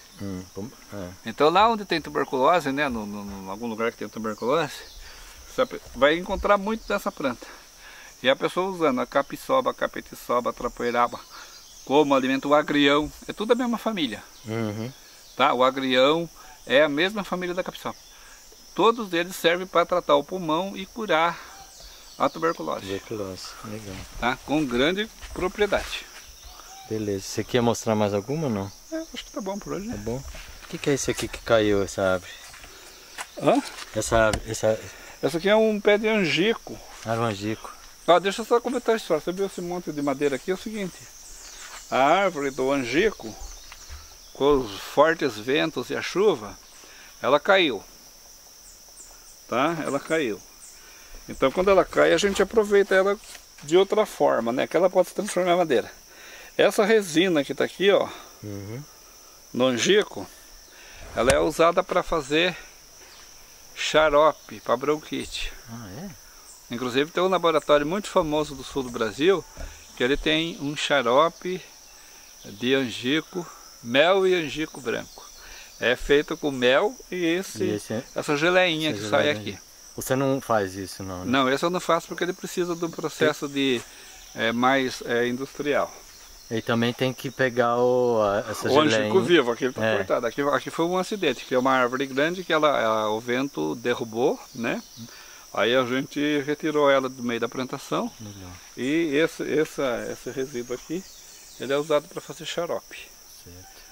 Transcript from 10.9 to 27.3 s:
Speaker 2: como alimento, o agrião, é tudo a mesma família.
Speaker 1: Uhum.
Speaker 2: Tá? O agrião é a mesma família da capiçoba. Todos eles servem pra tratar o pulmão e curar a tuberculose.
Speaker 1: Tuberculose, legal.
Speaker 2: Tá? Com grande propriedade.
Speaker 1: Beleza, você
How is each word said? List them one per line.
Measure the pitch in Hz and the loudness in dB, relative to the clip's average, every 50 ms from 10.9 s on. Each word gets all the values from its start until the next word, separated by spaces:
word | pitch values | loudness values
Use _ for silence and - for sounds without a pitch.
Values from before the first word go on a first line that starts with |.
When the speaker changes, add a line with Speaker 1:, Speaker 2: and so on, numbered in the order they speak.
| 117 120 120 120 - - - - - - - - - - - - - - - | 2 2 2 0 0 -10 -14 -18 -18 -18 -18 -18 -20 -20 -20 -20 -20 -16 -4
Speaker 2:
como | - 139 151 151 143 135 | 2 4 4 6 6 4
alimento, | 131 131 131 135 135 143 143 | 2 2 2 0 0 2 4
o | 147 | 4
agrião, | 151 - - 147 143 143 143 143 151 151 143 - - - | 4 4 4 2 4 6 6 4 4 2 -2 -8 -12 -12
é | - | -12
tudo | - - 214 233 | -6 -6 0 0
a | 233 | 2
mesma | 240 247 240 226 - | 2 2 -2 -4 -2
família. | - 220 220 180 143 117 101 98 - - - - - | -4 -4 -2 -2 -4 -4 -4 -10 -14 -18 -20 -16 -10
Speaker 1:
Uhum. | 110 110 113 113 107 104 110 110 127 - - - - - - - - - | -6 -4 -4 -4 -4 -4 -6 -8 -10 -12 -14 -20 -20 -20 -20 -20 -14 0
Speaker 2:
Tá? | - 131 147 135 | 2 2 4 4
O | 120 127 | 4 4
agrião | 135 131 135 131 131 127 127 131 143 160 170 170 - - - - - - - - | 4 4 2 -2 2 4 6 6 6 4 2 0 -6 -10 -20 -20 -20 -20 -16 -4
é | 113 123 143 | 4 6 6
a | 156 151 | 6 6
mesma | 143 147 180 190 214 208 185 | 4 0 0 0 -2 -6 -6
família | - 185 180 180 175 175 | -6 -6 -6 -4 -4 -4
da | 185 175 | -6 -6
capiçoba. | - - - - 120 - - - - - - - - - - - - - - - - - | -8 -10 -10 -10 -10 -10 -12 -20 -20 -20 -20 -20 -20 -20 -20 -20 -20 -20 -20 -20 -10 0
Todos | 165 190 226 233 247 214 185 | 4 4 4 4 2 -4 -2
eles | 170 170 175 185 190 | -2 -2 -2 -2 -6
servem | - - 165 175 180 185 185 | 0 2 2 2 2 -4 0
pra | - 170 175 | 2 2 2
tratar | - 180 175 - - 147 | 2 0 -2 2 4 2
o | 143 143 | 2 2
pulmão | - 185 190 175 156 156 170 190 196 202 | 0 -6 -4 -2 0 0 0 -2 -4 -8
e | 196 190 | -10 -12
curar | - - 233 220 170 156 156 165 170 165 - - - - - - - - - - - - - - - - | -12 -10 -10 -2 0 2 2 2 0 -2 -4 -14 -18 -18 -20 -20 -20 -20 -20 -20 -20 -20 -20 -20 -16 -4
a | - - 139 | -2 -2 -2
tuberculose. | - 165 165 165 170 - 160 156 - - 101 | -2 0 -2 -2 -2 -2 -6 -6 -6 -6 -6
Speaker 1:
Tuberculose, | 95 98 92 - - 117 104 98 95 92 90 - - - - - | -8 -8 -8 -8 -10 -8 -8 -8 -8 -10 -12 -14 -16 -16 -16 -14
legal. | 110 104 110 104 98 92 90 - - - - | -12 -12 -12 -12 -12 -12 -14 -14 -14 -8 -4
Speaker 2:
Tá? | 117 120 131 - - | -2 -2 -2 -4 -4
Com | - 139 156 151 | -2 0 0 0
grande | 127 120 120 139 165 190 202 220 220 - - - - | 0 0 2 2 2 0 -2 -6 -8 -10 -18 -16 -12
propriedade. | - 165 175 185 - 208 208 196 139 107 - - - - - - - - - - - - - - - - - - - - - - | -8 -6 -6 -6 0 0 0 0 0 -2 -2 -4 -10 -10 -12 -14 -20 -20 -20 -20 -20 -20 -20 -20 -20 -20 -20 -20 -20 -18 -10 -8
Speaker 1:
Beleza, | 110 110 107 104 98 95 - | -6 -4 -4 -4 -4 -4 -6
você | - | -6